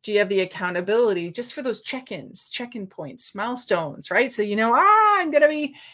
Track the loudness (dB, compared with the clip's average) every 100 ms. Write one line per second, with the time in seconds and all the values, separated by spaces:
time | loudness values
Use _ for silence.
0 | 0 2 2 0 -2 -4 -4 -4 0 2
1 | 2 0 -4 -8 -10 -8 -6 -6 -8 -10
2 | -10 -12 -10 -12 -10 -10 -10 -10 -12 -12
3 | -14 -10 -10 -6 -6 -6 -2 -2 -2 -10
4 | -2 0 0 0 -2 2 2 4 6 6
5 | 6 4 2 4 4 4 -6 -8 -20